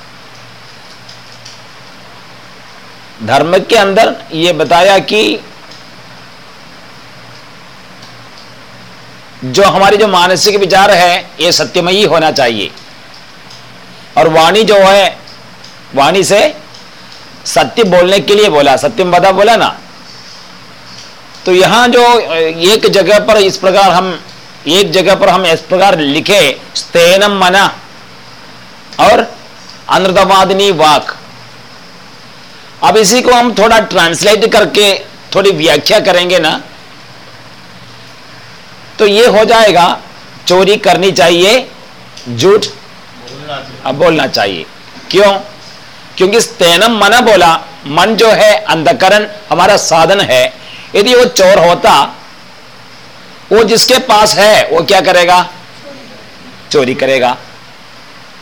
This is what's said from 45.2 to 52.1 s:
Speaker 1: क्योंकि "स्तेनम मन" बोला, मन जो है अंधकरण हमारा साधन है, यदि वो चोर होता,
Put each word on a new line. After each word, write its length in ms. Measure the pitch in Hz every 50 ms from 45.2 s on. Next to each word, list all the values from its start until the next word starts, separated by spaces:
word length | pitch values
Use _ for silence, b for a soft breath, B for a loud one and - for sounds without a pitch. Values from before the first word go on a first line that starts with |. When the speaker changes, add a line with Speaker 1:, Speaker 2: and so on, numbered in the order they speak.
| 208 196 196 185 - - - - - - - - - - - - - - - -
Speaker 1:
क्योंकि 240 | 190 185 214 233
"स्तेनम 500 | - - - - 180 170 170 175 208 233 233 208
मन" 240 | 202 196 - -
बोला, 400 | 233 220 208 185 175 165 165 160 - - - - -
मन 300 | 143 147 165 185 208 226
जो 160 | 185 226 220
है 240 | 202 160 208 214 -
अंधकरण 720 | - - - 156 165 151 - - 117 185 190 202 214 208 202 - - - -
हमारा 280 | 151 165 180 208 202 175
साधन 440 | - - 160 165 165 165 196 202
है, 400 | 185 - 127 127 127 127 - B B B B B B B B
यदि 200 | 185 202 254 247
वो 100 | 240 247
चोर 340 | 214 - - 190 185 196 190
होता, 560 | 165 175 175 - - 220 175 143 139 -